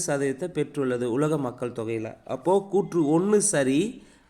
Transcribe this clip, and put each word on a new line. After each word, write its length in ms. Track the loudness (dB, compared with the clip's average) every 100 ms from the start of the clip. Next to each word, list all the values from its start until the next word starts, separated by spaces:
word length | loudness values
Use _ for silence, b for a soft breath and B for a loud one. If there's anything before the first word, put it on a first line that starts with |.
| 0
சதவீதத்தை 420 | 0 0 -2 -4 -4
பெற்றுள்ளது 480 | -4 -2 -2 0
உலக 340 | 0 0 0 0
மக்கள் 380 | -4 -6 -8 -6
தொகையில. 380 | -6 -6 -8 -12
அப்போ 380 | -10 -4 2 2 2
கூற்று 500 | -2 0 2 4 4
ஒண்ணு 180 | 4 4
சரி, 680 | 4 2 2 2 0 -4 B B